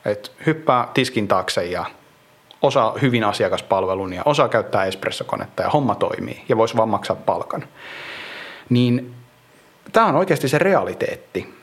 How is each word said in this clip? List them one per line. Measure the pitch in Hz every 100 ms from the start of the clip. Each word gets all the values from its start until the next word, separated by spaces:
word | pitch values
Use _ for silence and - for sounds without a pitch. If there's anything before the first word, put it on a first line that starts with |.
| 110
että | 104 - - 165
hyppää | 156 151 123 117
tiskin | - 127 117 98
taakse | 95 - - 87
ja | 87 85 - _ _ _ _ _ -
osaa | 143 131 110 -
hyvin | 131 117
asiakaspalvelun | 104 - 98 92 - 95 95 95 95
ja | 90 143
osaa | 147 123
käyttää | 117 101 101 95
espressokonetta | 95 113 - - - 98 -
ja | -
homma | 151 127 98
toimii | 95 - - - -
ja | 113
voisi | 113 113
vaan | 113
maksaa | 101 - -
palkan. | - 85 - - - - - - - - - - - - -
Niin | 120 123 123 127 - - _ _ - _ _ -
tää | 226 214
on | 143
oikeasti | 190 147 135
se | 147
realiteetti. | 185 165 92 - - - - 92 - -